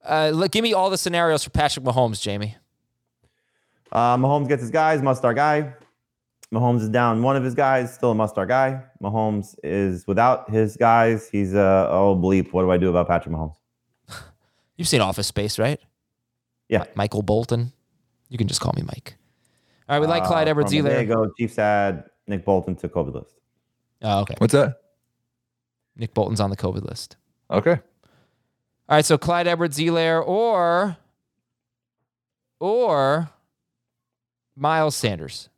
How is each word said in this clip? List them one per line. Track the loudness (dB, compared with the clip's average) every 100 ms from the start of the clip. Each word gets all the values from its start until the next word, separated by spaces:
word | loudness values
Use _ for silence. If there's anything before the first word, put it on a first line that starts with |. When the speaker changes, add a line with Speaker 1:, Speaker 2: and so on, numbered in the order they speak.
Speaker 1:
uh, | -2 0 0
look, | 0 0
give | 0
me | 0
all | 0 0
the | -2
scenarios | -2 0 2 0
for | -2
Patrick | 0 0 0
Mahomes, | -2 0 0 -2
Jamie. | -6 -6 -8 -10 _ _ _ _ _ _ _ _ _ _ _ _ _
Speaker 2:
Uh, | -2 2 2
Mahomes | 2 0 0
gets | -2
his | -2
guys, | 0 0 0
must-start | 0 0 0 0
guy. | 0 0 -4 -10 _ _ _ _ _ _ -6
Mahomes | 0 2 2
is | 0
down | 2 2 2
one | 0 0
of |
his | -2
guys, | 0 2 2 -2
still | -2 0
a |
must-start | 2 0 -2 0
guy. | 0 0 -2 -10 _
Mahomes | -6 -2 -2 -2 -6 -12
is | -4 -2 0 -2 -2
without | 2 2 2 0
his | 0 0 2
guys. | 4 6 4 2 -2
He's | -4 0
a, | 2 4 4 4
oh, | 2 2 2
bleep. | 2 2 2
What | 0
do | 2
I | 2
do | 2
about | 2 2
Patrick | 0 -2
Mahomes? | -8 -8 -12 _ _ _ _ _
Speaker 1:
<laughs> | -20 -20 _ _ _ _ _
You've | 0
seen | 2
Office | 2 0 -6
Space, | -4 -4 -2
right? | -2 -2 _ _ _ _ _ _ _ _ _
Speaker 2:
Yeah. | -2
Speaker 1:
Mi-, | -2 -4
Michael | -2 -2
Bolton. | 0 -2 0 -2 -4 -8 _ _ _ _ _
You | -4
can | -4
just | -2
call | -4 -4
me |
Mike. | -6 -12 -16 -20 _ _ _ _ _ _ -4
All | -2
right, |
we | 0
like | 0
Speaker 2:
Uh, | 0
Speaker 1:
Clyde | 0 2
Edwards-Helaire. | 0 0 0
Speaker 2:
from | 2
a |
day | 0
ago, | 0 0 0 -2
Chiefs | -6 0
add | 0 2 0 -4 -10 _ -8
Nick | -6
Bolton | 0 0 0 -8
to | -6
covid | -4 -6
list. | -8 -16 _ _ _ _ _ _ _
Speaker 1:
Oh, | -2 -2
okay. | -2 -2
Speaker 3:
What's | 2
that? | 4 2 -2 _ _ _ _ _ _ _ _ _ _ _ -12
Speaker 1:
Nick | -6
Bolton's | -2 -2 0
on | -2
the | -2
covid | -4 -4
list. | -8 -14 -16 -20 _ _ _
Speaker 3:
Okay. | 0 2 0 -4 _ _ _ _ _ _ _ _ _ _
Speaker 1:
All | 2
right, |
so | 4 2
Clyde | 2 0 0
Edwards-Helaire | 0 -2 0 0 2 2 0 0
or, | 0 0 2 2 2 0 -6 _ _ _ _ _ _ _ _ _ _ _ _ _ _ _ _
or | -4 0 0 2 2 0 -2 _ _ _ _ _ _ _ _ _ _ _ _ -4
Miles | 0 2 0 0
Sanders. | -4 -4 -10 -14 -20